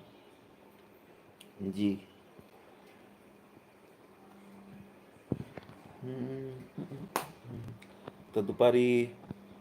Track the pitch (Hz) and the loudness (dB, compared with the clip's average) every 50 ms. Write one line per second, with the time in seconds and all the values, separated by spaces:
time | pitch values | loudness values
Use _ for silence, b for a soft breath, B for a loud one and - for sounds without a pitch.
0 | - - - - - - - - - - - - - - - - - - - - | -10 -18 -20 -20 -20 -20 -20 -20 -20 -20 -20 -20 -20 -20 -20 -20 -20 -20 -20 -20
1 | - - - - - - - - - - - - 98 95 92 98 104 101 98 95 | -20 -20 -20 -20 -20 -20 -20 -20 -20 -20 -12 -6 -4 -4 0 2 2 2 2 2
2 | - - - - - - - - - - - - - - - - - - - - | -4 -14 -20 -20 -20 -20 -20 -20 -20 -20 -20 -20 -20 -20 -20 -20 -20 -20 -20 -20
3 | - - - - - - - - - - - - - - - - - - - - | -20 -20 -20 -20 -20 -20 -20 -20 -20 -20 -20 -20 -20 -20 -20 -20 -20 -20 -20 -20
4 | - - - - - - - - - - - - - - - - - - - - | -20 -20 -20 -20 -20 -20 -20 -20 -20 -20 -20 -20 -20 -18 -18 -18 -18 -20 -20 -20
5 | - - - - - - - - - - - - - - - - - - - - | -20 -20 -20 -16 -6 -6 -4 -4 -4 -12 -12 -16 -14 -14 -20 -18 -18 -20 -16 -10
6 | - 127 131 131 120 131 131 135 135 135 131 127 - - - - 143 - 135 - | -8 -6 -6 -4 -4 -4 -4 -6 -6 -8 -10 -10 -14 -12 -10 -10 -8 -8 -8 -10
7 | - 196 - - - - - - - 120 117 117 117 - - - - - - - | -10 -6 -6 -6 -6 -6 -12 -18 -14 -12 -10 -10 -10 -10 -12 -14 -16 -20 -20 -16
8 | - - - - - - - 110 101 98 104 - 123 123 120 123 123 123 123 120 | -16 -16 -16 -16 -14 -2 0 0 0 0 4 8 8 8 10 8 8 8 6 6
9 | 120 120 - - - - - - - - - - | 4 2 -2 -12 -14 -16 -16 -16 -16 -20 -20 -20